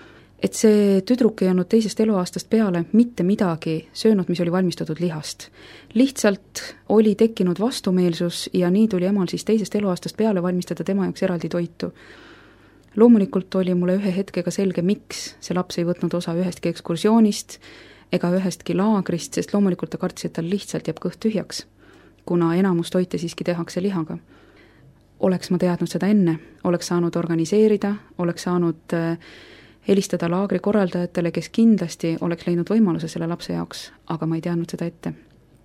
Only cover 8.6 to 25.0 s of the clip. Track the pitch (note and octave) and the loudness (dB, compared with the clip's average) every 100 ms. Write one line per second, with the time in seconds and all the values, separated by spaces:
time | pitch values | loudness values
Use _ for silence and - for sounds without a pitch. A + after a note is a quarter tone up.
8.6 | F3 F#3+ A3 G3 F3+ G3+ F3 E3+ - A3 | 2 4 2 2 0 0 0 -2 0 0
9.6 | F#3+ G#3 G3+ F3 - - A3 G3 F3+ F3+ | 0 -2 -2 -2 -4 -2 0 2 0 -2
10.6 | F3 E3+ E3+ G3 F3 - F#3+ F3 E3 F3 | -4 -6 -2 -2 -2 -2 -2 -2 -4 -4
11.6 | E3+ - F3 - - - - - - _ | -4 -6 -10 -10 -20 -20 -20 -20 -20 _
12.6 | - _ _ - A#3+ A3+ F#3+ F#3+ F3+ F#3+ | -20 _ _ 4 6 8 4 -2 -2 -2
13.6 | F3+ F3+ F3+ F#3 G3+ F3+ G3 - F3 E3+ | 0 0 2 0 0 -2 -4 -4 -4 -2
14.6 | G3 F3+ F3 G#3 - - - - - F3+ | -2 0 0 -2 -4 -14 -14 -14 -6 -4
15.6 | F3+ - E3+ F3 E3+ F3 F3+ E3+ F#3 - | -4 -2 -2 -2 -2 -2 -2 -2 -2 -2
16.6 | E3+ E3+ - E3 G#3 A3+ A3 G#3+ - - | -4 -4 -6 -2 2 4 4 2 -8 -18
17.6 | - - - - _ - F3 F3+ F#3 - | -20 -20 -20 -20 _ -2 0 0 -2 -4
18.6 | - E3+ G#3 G#3+ F3+ E3+ - - E3+ G3+ | -4 0 2 2 0 -4 -4 -6 -2 2
19.6 | G3 F3 D#3+ D#3+ F3+ - E3 - E3 G3 | 2 0 -6 -6 -8 -6 -8 -6 -4 -4
20.6 | - D#3+ - D#3 F#3 - A3 G3+ E3 - | -4 -6 -6 -6 -8 -4 -2 -2 -6 -10
21.6 | - _ - - - _ - F3 E3+ E3+ | -14 _ -20 -20 -20 _ -4 0 2 2
22.6 | G3 E3+ E3+ F3+ F3+ E3+ E3 - E3+ E3+ | 2 0 0 -2 -2 -4 -8 -6 -4 -4
23.6 | E3+ - F#3+ F#3+ D#3 E3+ - - - - | -6 -6 -4 -4 -6 -10 -14 -20 -20 -20
24.6 | - _ - _ | -20 _ -20 _